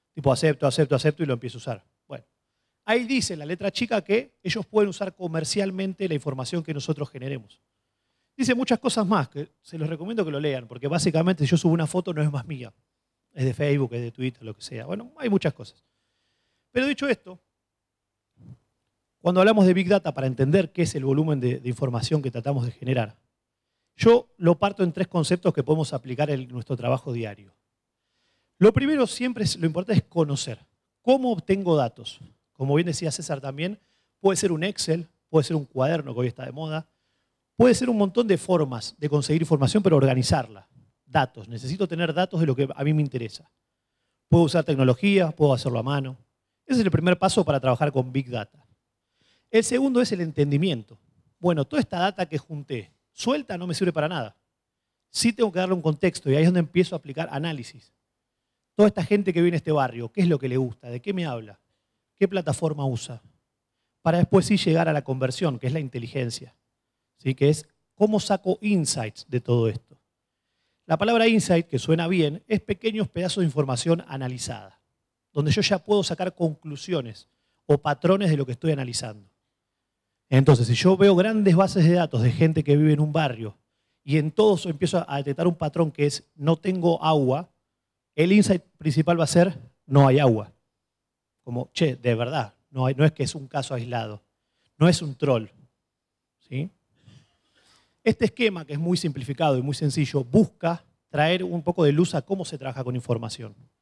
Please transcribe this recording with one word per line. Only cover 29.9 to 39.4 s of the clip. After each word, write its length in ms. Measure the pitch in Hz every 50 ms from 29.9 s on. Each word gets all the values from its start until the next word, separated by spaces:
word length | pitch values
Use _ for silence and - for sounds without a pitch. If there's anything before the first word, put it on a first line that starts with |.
| 208 -
es 80 | - _
conocer. 580 | - 170 156 143 139 - - 131 110 - _ _ _ _ _ _ _ _ -
¿Cómo 280 | 233 262 277 254 247
obtengo 460 | 220 165 - - 196 196 190 180 160
datos? 440 | 147 123 113 - - 113 - - - - - _ _ _ _ _
Como 200 | - 135 135 143
bien 120 | 156 175
decía 260 | 170 143 - 165 156 -
César 300 | - 156 - 147 135 135
también, 360 | 139 135 143 165 190 214 - _ _ _ _ _ _ _ _
puede 200 | - 196 190 -
ser 120 | 208 180
un 140 | 170 151 175
Excel, 440 | 208 - - - 165 160 175 160 _ _ _ _ _
puede 160 | 160 156 139
ser 120 | - 165
un 100 | 151 139
cuaderno 480 | - - 127 131 151 170 156 139 135 117
que 60 | 120
hoy 60 | 127 120
está 180 | - - 131
de 60 | 127 123
moda, 360 | 147 160 156 156 160 156 _ _ _ _ _ _ _ _ _ _ _ _ _ _
puede 200 | - 233 254 226
ser 160 | - 262 247
un 80 | 233 208
montón 280 | 202 185 - 233 240
de 120 | 214 185 -
formas 560 | - - 180 165 151 131 127 110 - - - -
de 120 | 147 147
conseguir 320 | 147 147 135 - 156 160